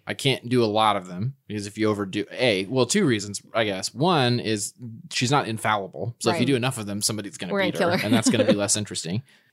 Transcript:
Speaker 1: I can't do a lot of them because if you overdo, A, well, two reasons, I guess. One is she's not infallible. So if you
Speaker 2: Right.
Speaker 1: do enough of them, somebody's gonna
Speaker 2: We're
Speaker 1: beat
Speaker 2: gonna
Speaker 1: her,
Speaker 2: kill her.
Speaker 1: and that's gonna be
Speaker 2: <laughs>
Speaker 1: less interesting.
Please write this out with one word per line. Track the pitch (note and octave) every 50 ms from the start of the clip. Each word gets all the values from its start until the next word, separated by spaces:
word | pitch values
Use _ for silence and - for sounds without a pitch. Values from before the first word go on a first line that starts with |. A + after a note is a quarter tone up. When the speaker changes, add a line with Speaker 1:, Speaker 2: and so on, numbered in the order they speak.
| - -
Speaker 1:
I | G#2
can't | - - C#3 B2+ - - A#2+
do | B2+ B2 A#2
a | G#2+
lot | G#2 G#2+ A2 G#2+ G2+
of | G2 F2+ F2+
them | F2+ F2+ G#2+ C3 C#3 _ _ -
because | G2+ G#2+ G2+ G#2
if | G#2 G#2+
you | G#2+ G#2+
overdo, | G#2+ G2+ G#2 F#2+ F2+ G#2 - -
A, | E2+ F#2 B2 B2+ G#2 F#2 G2
well, | F#2+ B2 C3 B2
two | A#2+ - G#3 G3+
reasons, | C#3+ A#2 G#2 G2 G#2 G2+ - - - -
I | A2 A2+
guess. | G#2 G2 F#2+ G#2 - -
One | A2+ C#3+ F#3 F3+ D3+ B2+ A#2+ B2 A#2+
is | D2+ G2+ A2 G#2 G2+ - - - B2+ A#2 A2+ A2+ - -
she's | - - C3+ A#2+
not | C#3+ C#3 G2+ G2
infallible. | A2+ A2 - A2+ G#2+ G#2 G2 F2 - - F#2 A#2+ - -
So | - -
if | -
you | E3
Speaker 2:
Right. | A#2+ B2+
Speaker 1:
do | C#3
enough | A#2+ A#2 C3 C3+ A2
of | G#2+
them, | G2+ G2+ G#2
somebody's | G#2 - A2+ G#2 G#2 G2 D#3 -
gonna | - - G3+
Speaker 2:
We're | G3 F#3+
Speaker 1:
beat | F3 -
Speaker 2:
gonna | E3 F#3
Speaker 1:
her, | E3+
Speaker 2:
kill | F3+ F3+
her. | -
Speaker 1:
and | - B3
that's | - - C4
gonna | G#3 - -
be | - -
Speaker 2:
<laughs> |
Speaker 1:
less | G2+ G2+ G2 - A2
interesting. | G#2 - F2+ - - D#2+ F2+ A2+ - _ _ _ _ _